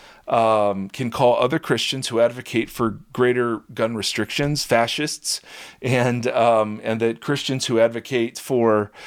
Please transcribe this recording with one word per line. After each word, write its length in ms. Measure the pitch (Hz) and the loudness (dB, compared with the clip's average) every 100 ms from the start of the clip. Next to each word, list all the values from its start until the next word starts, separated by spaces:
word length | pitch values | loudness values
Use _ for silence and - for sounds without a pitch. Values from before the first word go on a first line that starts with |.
| - - - | -20 -18 -2
um, 640 | 120 113 110 104 98 98 | 2 4 4 2 0 -6
can 220 | - 123 | -6 -6
call 260 | - 127 117 | 2 2 4
other 220 | 127 156 | 2 0
Christians 480 | - 131 - 135 131 | -2 -2 -2 -4 -4
who 120 | 117 | 2
advocate 500 | 117 123 120 123 127 | 2 0 -6 -4 -4
for 300 | - 117 101 - | -2 -2 -2 -6
greater 480 | - 123 123 120 110 - | 0 2 2 0 -2 -6
gun 220 | 120 113 117 | -4 -2 -2
restrictions 680 | 98 - 107 - 143 147 | -4 -4 -4 -2 -2 -2
fascists, 760 | - 117 117 - 151 - - - - - - - | 0 2 2 -2 -6 -6 -6 -8 -10 -20 -20 -8
and, 460 | 123 127 123 120 117 | -2 2 2 0 0
um, 520 | 123 117 113 107 107 | 2 4 4 2 -4
and 160 | 117 113 | -6 -2
that 220 | 113 113 | -2 -2
Christians 460 | - 143 - 131 - | -4 -4 -2 -4 0
who 120 | 117 | 2
advocate 580 | 117 117 - 127 117 - | 2 0 -4 -2 -2 -4
for, 520 | - 131 117 107 104 - | -2 2 4 4 0 -8